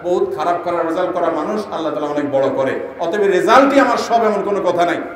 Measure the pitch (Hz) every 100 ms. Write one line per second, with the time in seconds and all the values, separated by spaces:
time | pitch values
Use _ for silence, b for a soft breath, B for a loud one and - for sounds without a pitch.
0 | 165 180 - - 160 170 175 170 165 165
1 | 180 175 170 156 160 - - 165 156 151
2 | 147 147 139 135 135 131 131 - - -
3 | 170 208 196 180 180 247 277 277 247 233
4 | - 233 214 202 196 202 175 170 175 151
5 | -